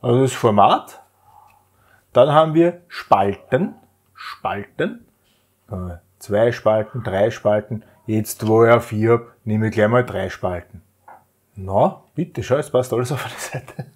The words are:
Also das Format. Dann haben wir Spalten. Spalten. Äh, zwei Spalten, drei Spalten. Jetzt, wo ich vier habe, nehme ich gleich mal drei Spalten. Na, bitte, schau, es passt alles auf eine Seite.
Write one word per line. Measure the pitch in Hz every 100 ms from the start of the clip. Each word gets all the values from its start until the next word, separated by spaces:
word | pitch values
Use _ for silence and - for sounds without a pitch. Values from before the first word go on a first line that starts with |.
Also | 123 120
das | 135
Format. | - 120 101 101 240 - - _ _ _ - _ _ _ _ _ _ _
Dann | - 135
haben | 147 160
wir | 156 170 170 _
Spalten. | - - - 196 196 - 131 214 - _ _ _
Spalten. | - - - - 104 101 - 160 - _ _ _ _ _ _ _
Äh, | 92 90 87 _ _
zwei | - 101 117
Spalten, | 117 - 107 107 127
drei | 110 98 110
Spalten. | 110 107 107 104 107 - _ -
Jetzt, | 110 107 - 107
wo | 110 113
ich | 117
vier | 117 107 110
habe, | 117 117 _ -
nehme | 107 110
ich |
gleich | 107 107
mal | 123 117
drei | 95 85
Spalten. | - 98 87 - 87 _ _ - - _ _ _ -
Na, | 95 98 156 185 _
bitte, | - 170 -
schau, | 107 135
es | 156
passt | 127 123
alles | 117 123
auf | 139 -
eine | - - 127
Seite. | - - -